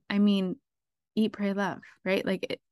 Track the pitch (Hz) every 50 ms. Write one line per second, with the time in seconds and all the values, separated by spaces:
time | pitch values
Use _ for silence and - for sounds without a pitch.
0 | _ - 202 202 208 208 202 196 190 180 - - _ _ _ _ _ _ _ _
1 | _ _ - 214 220 - - - 202 196 196 202 202 175 - - - - - _
2 | - 185 196 - - - 185 - - - - - _ _